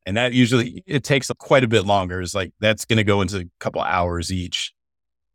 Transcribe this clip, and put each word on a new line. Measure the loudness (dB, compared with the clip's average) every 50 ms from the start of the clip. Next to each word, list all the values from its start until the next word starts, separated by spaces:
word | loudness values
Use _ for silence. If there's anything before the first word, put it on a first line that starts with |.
| _
and | -4 -2
that | -2 -2 2 4
usually, | 4 4 4 4 2 0 -2 -8 -14 -8
it | -6 -4 -4 0
takes | 0 0 0 0 -4 -8 -8
quite | 0 4 4 4 6
a |
bit | 4 2 2 2
longer. | 2 2 2 0 -2 -4 -6
It's | -6 -4 -4
like, | -4 -6 -6 -4 _
that's | 0 0 0 0 0
gonna | 0 2 2 4
go | 4 2 2
into | 0 0 -4 -6
a | -8 -10 -14 _
couple | -8 -6 -4 -4
hours | -2 -2 0 0 0 -2 -2 -4 -4 -4
each. | -6 -6 -6 -6 -6 -8 -8 -10 -12 _ _ _ _ _ _ _ _ _ _ _